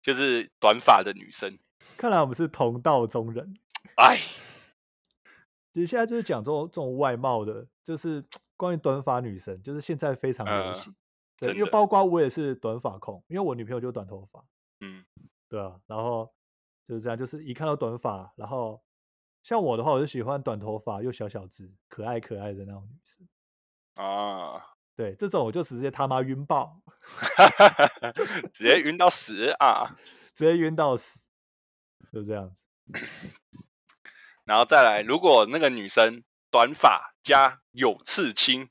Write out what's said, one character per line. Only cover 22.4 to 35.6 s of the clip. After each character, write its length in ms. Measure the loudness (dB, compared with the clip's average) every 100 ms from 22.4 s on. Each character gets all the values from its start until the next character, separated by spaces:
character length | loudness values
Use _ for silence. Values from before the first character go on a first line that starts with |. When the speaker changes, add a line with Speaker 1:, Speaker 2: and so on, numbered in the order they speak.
| -10
Speaker 2:
的 100 | -12 -14
那 80 |
种 140 | -16 -20
女 120 | -20
生。 240 | _ _ _ _ _ _ _ _ _ -10
Speaker 1:
啊。 680 | -6 -4 -6 -8 -12 -14 -18 _ _ -10
Speaker 2:
对， 160 | -10 -8
这 120 | -4
种 160 | -2
我 80 | -2
就 100 | -4
直 160 | -8 -8
接 100 | -8
他 160 | -4 -2
妈 140 | -2
晕 240 | -4 -8 -4
爆。 360 | -4 -4 -14 _ _
Speaker 1:
<laughs> 1500 | -20 -10 -4 8 8 10 8 8 2 2 -10 -6 -6 -6 -12
直 100 | -2
接 160 | 4 4
晕 180 | 2 4
到 120 | 4
死 400 | 4 -10 -4 -4 2
啊。 380 | 4 4 -4 -10 -20 -20
Speaker 2:
<laughs> 160 | _
直 120 | 0 2
接 120 | 2
晕 160 | 0
到 220 | 0 -2 -2
死， 300 | -8 -20 _ _ _ _ _ _ _ _ _
就 100 | -14
这 100 | -10
样 220 | -10 -10 -18
子。 80 | _ _ -16
Speaker 1:
<clears throat> 800 | -14 -14 -16 -18 -20 _ -20 -20 _ _ _ -20 _ -20 _ 0
然 120 | 2
后 60 |
再 200 | 6 8
来， 180 | 8 4
如 180 | 0 2
果 260 | 6 6 6
那 100 |
个 100 | 2